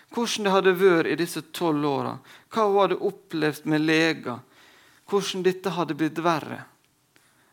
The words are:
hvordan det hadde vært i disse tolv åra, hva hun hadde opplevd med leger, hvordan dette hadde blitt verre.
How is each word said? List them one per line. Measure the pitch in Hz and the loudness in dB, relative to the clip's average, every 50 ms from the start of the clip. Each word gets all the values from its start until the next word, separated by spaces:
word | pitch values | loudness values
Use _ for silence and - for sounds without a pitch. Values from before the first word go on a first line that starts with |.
| _ _ - | _ _ -6
hvordan | 233 240 214 - 220 208 | -4 -4 -4 -4 -2 0
det | 196 190 | 2 4
hadde | 196 180 190 185 170 | 6 6 6 4 6
vært | 196 190 175 165 - - 147 | 4 4 6 4 2 0 0
i | 151 | -2
disse | 175 170 - 160 156 - - | -4 -4 -6 -10 -12 -12 -8
tolv | - 175 165 151 147 147 | -4 -2 0 0 0 0
åra, | 147 139 131 123 120 117 120 - - - - _ _ - | -2 -2 -2 -4 -6 -8 -10 -14 -20 -20 -20 _ _ -2
hva | 233 214 202 | 0 2 2
hun | 196 202 | 4 4
hadde | 196 175 185 - - | 4 2 2 -2 -4
opplevd | 202 185 - _ _ - 160 151 151 143 - - 151 | -4 -6 -6 _ _ -6 -2 -2 -2 -2 -4 -4 -2
med | 156 151 156 | 0 0 2
leger, | 160 160 160 165 165 151 139 127 127 120 120 - _ _ _ - - _ _ _ _ _ _ _ - | 2 2 2 2 2 0 -2 -6 -10 -10 -10 -14 _ _ _ -20 -20 _ _ _ _ _ _ _ -2
hvordan | 202 202 180 - - 185 175 | -2 -2 0 -2 -4 -2 0
dette | 185 180 185 - 196 165 | 0 0 0 -4 -6 -4
hadde | 175 160 143 156 143 | -4 -4 -4 -2 -2
blitt | 156 151 160 170 160 | -2 -4 -2 -2 0
verre. | 175 165 143 - 120 120 - - - _ _ _ _ _ _ _ _ _ _ _ _ _ _ _ _ | 0 0 0 -4 -8 -12 -12 -14 -18 _ _ _ _ _ _ _ _ _ _ _ _ _ _ _ _